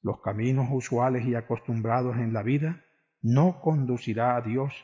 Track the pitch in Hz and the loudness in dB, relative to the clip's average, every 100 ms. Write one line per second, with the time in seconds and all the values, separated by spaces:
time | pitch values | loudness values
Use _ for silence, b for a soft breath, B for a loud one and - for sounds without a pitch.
0 | - 104 - 104 117 131 127 131 123 120 | -6 -6 -6 -2 0 0 0 -2 -2 0
1 | 123 127 120 120 113 120 - 113 110 117 | 2 0 0 -2 -2 -6 -2 -2 0 0
2 | 127 117 117 113 104 143 160 170 _ _ | 0 -2 -2 -2 0 0 0 -4 _ _
3 | _ _ 117 127 170 180 - 156 127 120 | _ _ 2 4 4 2 0 2 2 -2
4 | - 107 120 123 113 120 139 - | -2 0 2 2 0 -2 -2 -6